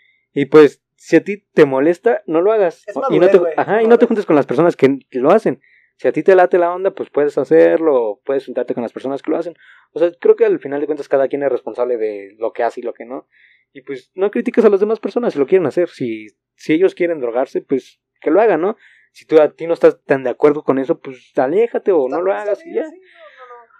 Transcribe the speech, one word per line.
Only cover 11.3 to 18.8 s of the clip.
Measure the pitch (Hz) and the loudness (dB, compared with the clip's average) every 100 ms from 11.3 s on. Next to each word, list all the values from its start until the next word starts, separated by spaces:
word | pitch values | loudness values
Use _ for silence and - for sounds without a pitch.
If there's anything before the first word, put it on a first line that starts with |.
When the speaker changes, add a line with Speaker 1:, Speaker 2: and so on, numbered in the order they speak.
| 143 | -4
Speaker 1:
es | 139 | -4
responsable | 123 - 113 123 120 | -4 -6 -6 -4 -4
de | 110 104 98 107 | -6 -8 -16 -10
lo | 110 | -8
que | - | -4
hace | 117 123 | -6 -6
y | |
lo | 117 | -12
que | - | -14
no. | 117 139 - _ _ _ _ | -16 -16 -18 _ _ _ _
Y | 139 | -20
pues, | 139 135 - | -16 -16 -14
no | 185 202 | -6 -4
critiques | 240 240 - | -4 -2 2
a | 226 | 4
las | 196 | 4
demás | 208 226 | 0 -2
personas | 214 240 226 | -6 -4 -4
si | 143 | -2
lo | 135 | 0
quieren | 185 147 | 0 0
hacer. | 170 170 | -2 -4
Si, | - 123 110 107 _ _ | -6 -10 -10 -16 _ _
si | _ - | _ -4
ellos | 160 190 | 0 0
quieren | - 170 160 | 0 -4 -4
drogarse, | 120 117 135 185 | -4 -4 -4 -8
pues, | - 131 - _ _ _ | -4 -6 -6 _ _ _
que | 147 | 0
lo | 175 | 2
hagan, | 226 156 | 2 0
¿no? | 185 - | -2 -6